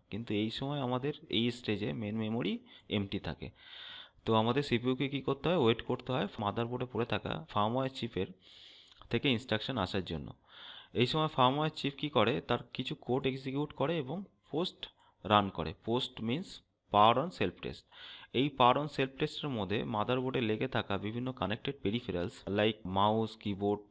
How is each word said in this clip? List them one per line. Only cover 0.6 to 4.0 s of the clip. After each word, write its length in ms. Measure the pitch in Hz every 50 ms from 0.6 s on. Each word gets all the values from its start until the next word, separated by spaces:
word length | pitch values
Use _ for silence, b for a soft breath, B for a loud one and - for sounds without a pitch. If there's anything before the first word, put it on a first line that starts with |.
| 139 135 147 147
আমাদের 320 | 135 123 123 127 127 143 147 - - -
এই 220 | - 101 117 120
স্টেজে 420 | 120 120 - - 107 95 101 123 147
মেইন 240 | 127 110 104 104
মেমোরি 420 | 113 110 110 110 117 139 185 220 233 B B B B B _
এমটি 300 | - 104 101 98 - 95
থাকে। 320 | - 85 73 - - - B B B B B B B B B B